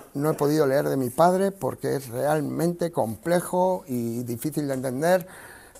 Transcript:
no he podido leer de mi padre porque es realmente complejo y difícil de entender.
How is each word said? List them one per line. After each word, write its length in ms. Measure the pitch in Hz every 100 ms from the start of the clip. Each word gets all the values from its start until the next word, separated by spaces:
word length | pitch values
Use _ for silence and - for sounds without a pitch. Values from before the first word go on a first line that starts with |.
| -
no 160 | 143 151
he 40 |
podido 320 | 156 143 156 139
leer 220 | 135 147
de 80 | 139
mi 140 | 123
padre 420 | - 175 180 196
porque 440 | 196 127 123 135 135
es 120 | 131
realmente 840 | 120 139 156 139 131 170 175 170
complejo 920 | 160 113 110 165 175 170 180 185 185 190
y 360 | 123 117 117
difícil 440 | 120 117 151 151 143
de 80 |
entender. 520 | 131 131 127 160 185 180 - - - - -